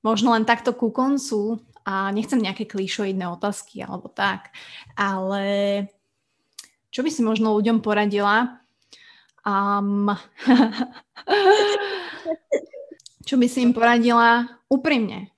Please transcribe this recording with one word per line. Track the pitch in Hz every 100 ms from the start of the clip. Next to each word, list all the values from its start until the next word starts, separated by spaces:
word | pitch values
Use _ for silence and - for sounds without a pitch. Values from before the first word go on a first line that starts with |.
Možno | 220 220 233 226
len | 220
takto | 226 - 247
ku | 233
koncu | 226 262 277 269 214 208 226 _ _ -
a | 190 196
nechcem | 202 226 262
nejaké | 202 196 214
klišoidné | 196 190 - 202 190 180
otázky | 175 202 196 - -
alebo | 185 180 -
tak, | - 202 190 - - - - - -
ale | 202 196 190 196 196 202 202 202 202 _ _ _ _ _ _ - - _ _
čo | -
by | 294
si | 311
možno | 226 220 220 208
ľuďom | 214 226
poradila? | 214 208 208 202 202 214 247 - _ _ _ - - _ _ _ -
Am, | 196 202 202 202 202 202 202 - -
<laughs> | - 254 240 214 254 - _ - - 403 381 415 403 415 403 392 349 - 330 320 _ - - - - - - _ -
čo | 262
by | 247
si | 247
im | 247
poradila | 240 233 240 233 233 233 233 240 - _
úprimne? | 269 320 277 208 - 196